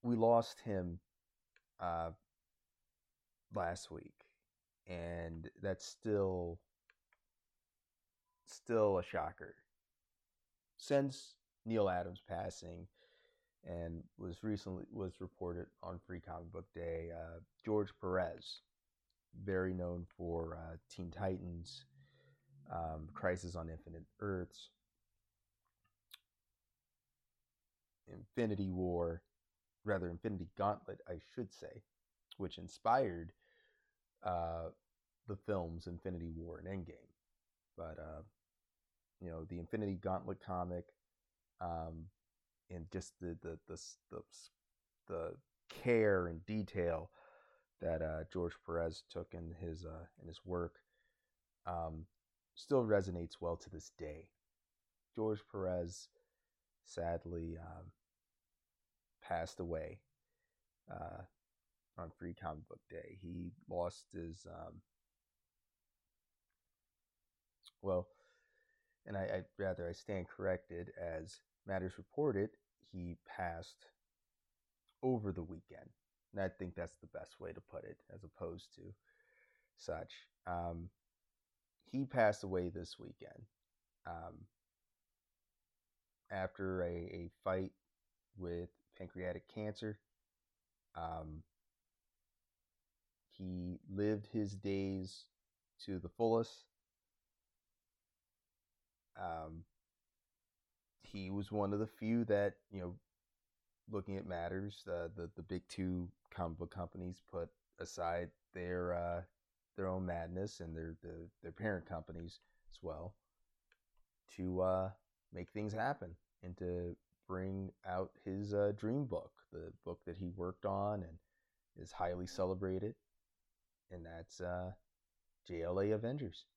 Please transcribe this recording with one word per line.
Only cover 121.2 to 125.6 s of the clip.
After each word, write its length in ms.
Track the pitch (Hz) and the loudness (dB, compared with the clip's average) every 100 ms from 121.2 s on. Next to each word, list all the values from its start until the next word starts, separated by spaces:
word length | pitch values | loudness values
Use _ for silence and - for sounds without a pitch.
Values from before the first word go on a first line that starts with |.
| _ _ _ _ _ - | _ _ _ _ _ -14
is 140 | 78 | -12
highly 340 | - 87 90 90 | 0 0 2 -2
celebrated, 680 | - 92 92 95 92 101 - _ _ _ _ _ _ _ _ _ | 0 2 2 2 2 0 -4 _ _ _ _ _ _ _ _ _
and 140 | 90 82 | -10 -8
that's, 340 | 82 82 - | -10 -12 -4
uh, 300 | 90 90 90 92 _ _ _ _ _ _ - | -2 0 -2 -6 _ _ _ _ _ _ -8
J 160 | 87 | -2